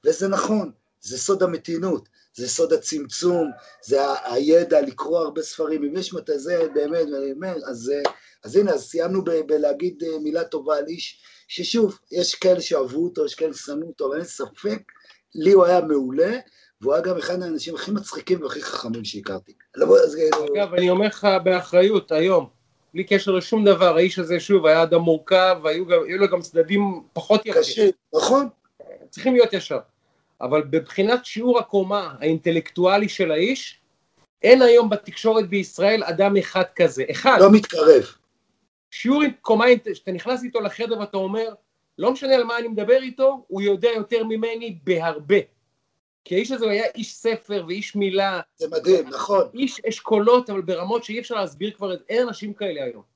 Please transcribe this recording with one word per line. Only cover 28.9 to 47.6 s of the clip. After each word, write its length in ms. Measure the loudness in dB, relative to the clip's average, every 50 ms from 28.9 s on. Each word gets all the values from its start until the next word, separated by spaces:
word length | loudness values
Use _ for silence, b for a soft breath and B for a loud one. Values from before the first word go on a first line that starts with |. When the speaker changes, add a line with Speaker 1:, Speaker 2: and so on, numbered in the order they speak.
| -20 -20 -20 _
Speaker 2:
צריכים 240 | -20 -4 -2 2 4
להיות 200 | 4 4 4 2
ישר. 260 | -6 -6 -6 -8 -8 -8 _ _ _ _ _ _ _ _ _ _ _ -4
אבל 180 | -2 0 0
בבחינת 640 | 0 0 -2 -4 -4 -4 -4 -2 0 0 0 -2 -4
שיעור 340 | -10 -10 -4 0 2 2 2
הקומה 560 | 0 0 -2 -2 -2 0 -4 -4 -6 -8 -12 -4
האינטלקטואלי 920 | -2 -2 -2 0 _ -2 -2 -2 -4 -6 _ 0 2 2 2 2 0 -2
של 220 | -2 -4 -2 -2
האיש, 480 | 0 0 0 -2 -2 -6 -8 -16 -18 _ _ _ _ _ _ _ _ _ _ _ _ _
אין 200 | 6 8 8 8
היום 280 | 10 8 8 6 6 4
בתקשורת 600 | -2 -4 -6 -14 -16 -2 0 2 2 2 0 0
בישראל 540 | -4 -4 -4 -6 -4 0 0 2 2 0 -2
אדם 340 | 0 2 4 4 4 4
אחד 260 | 2 0 0 -2 -2 -2 -2 _
כזה. 280 | 2 2 2 2 -2 -6 -6
אחד. 260 | -6 2 4 4 8 10
Speaker 1:
לא 120 | 10 10
מתקרב. 520 | 10 8 6 0 -2 4 8 8 8 8 6 0 -14 _ _ _ _ _ _ _ _ _ _ _ _ _ _ _
Speaker 2:
שיעור 300 | -16 -6 0 0 2 2
עם 100 | 2 -2 -2 _
קומה 240 | 0 0 2 4 6
אינט-, 300 | 4 4 4 _ -10 -12
שאתה 160 | -10 _ -10
נכנס 320 | -10 -8 -6 -6 -6 -6 -6
איתו 180 | -2 0 0
לחדר 380 | 0 0 -4 -6 -6 -6 -4 -6
ואתה 180 | -6 -6 -4
אומר, 360 | -4 -4 -4 -4 -4 -6 -6 -10 _ _ _ _ _ _ _ _
"לא 140 | -2 -2 -2
משנה 240 | -2 -2 0 2 2
על 80 | 2 2
מה 140 | -2 -4
אני 100 | -6 -6
מדבר 340 | -6 -6 -4 2 4 2 2
איתו, 440 | 2 -4 -4 0 0 0 0 -2 _
הוא 140 | _ -8 -4
יודע 280 | 0 0 0 2 0 0 0
יותר 280 | -2 -4 -4 -4 -4 -2
ממני 540 | -4 -4 -4 -4 -6 -6 -8 -10 -12 -14 -10 _
בהרבה." 540 | -2 -2 -2 -2 -4 -6 -6 0 2 2 2 2 _ _ _ _ _ _ _ _ _ _ _ _ _ _ _ _
כי 100 | -4 -4
האיש 160 | -4 -2 -4
הזה 140 | -6 -4 -4
הוא 60 | -2
היה 140 | -2 -2 -4 -6 -6
איש 200 | -10 -14 -14 -14
ספר 500 | -6 -4 -4 -4 -4 _ -8 -8 -8